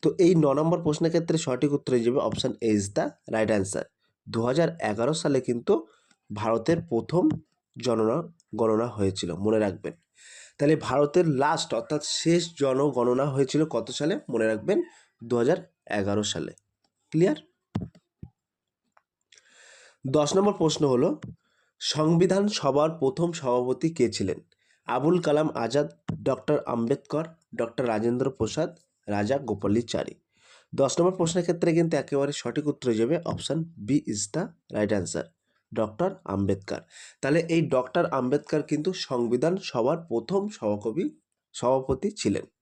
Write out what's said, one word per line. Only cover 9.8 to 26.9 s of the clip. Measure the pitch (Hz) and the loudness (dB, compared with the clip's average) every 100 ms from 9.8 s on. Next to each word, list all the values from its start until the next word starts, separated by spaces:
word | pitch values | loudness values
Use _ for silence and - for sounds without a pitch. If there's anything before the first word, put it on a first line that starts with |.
| - - _ _ - - - _ | -10 -12 _ _ -20 -20 -20 _
তাহলে | 143 156 | 2 2
ভারতের | - 131 147 180 170 | 2 0 2 4 2
লাস্ট | 131 143 160 - | 2 2 0 -2
অর্থাৎ | 117 - 151 | -4 -4 -6
শেষ | - - 160 170 170 | -4 -4 2 0 0
জনগণনা | - 139 131 147 123 120 123 143 | -2 0 2 2 2 2 2 0
হয়েছিল | 131 143 147 | 0 0 2
কত | 156 117 110 | 0 -2 -6
সালে? | 123 147 220 - | -4 -2 -4 -4
মনে | 117 110 | 0 2
রাখবেন, | 110 143 220 349 - _ _ | 0 0 0 -2 -10 _ _
দু | 117 120 | -2 2
হাজার | 120 180 165 _ - | 4 2 -2 _ -6
এগারো | 104 98 101 | -4 0 0
সালে। | 104 85 73 - _ _ _ _ _ | -2 -4 -8 -10 _ _ _ _ _
ক্লিয়ার? | 160 185 302 - _ _ - - _ _ _ - _ _ _ _ _ _ _ _ _ _ _ _ _ - - - _ | 0 2 0 -8 _ _ -10 -10 _ _ _ -20 _ _ _ _ _ _ _ _ _ _ _ _ _ -20 -20 -20 _
দশ | 135 151 147 190 | -2 0 2 4
নম্বর | 202 | 2
প্রশ্ন | 196 160 147 147 | 2 0 2 2
হলো, | 123 160 302 - - _ _ _ _ | 4 2 -2 -10 -16 _ _ _ _
সংবিধান | - 151 156 170 180 185 208 | -6 0 2 4 4 4 0
সভার | 208 143 135 156 165 | 0 0 2 2 2
প্রথম | 135 135 175 | -2 0 -4
সভাপতি | 165 135 123 123 127 160 | -2 -2 0 0 -2 -2
কে | 165 117 | 2 0
ছিলেন? | 104 95 - - _ _ _ - | 0 -4 -4 -10 _ _ _ -4
আবুল | 123 143 175 | 0 2 2
কালাম | 160 147 156 | 2 2 0
আজাদ, | - 117 135 151 - - 156 | -2 -2 0 -2 -6 -10 -6
ডক্টর | - 127 - 147 - | -2 -2 0 -2 0
আম্বেদকর, | 123 117 | -2 0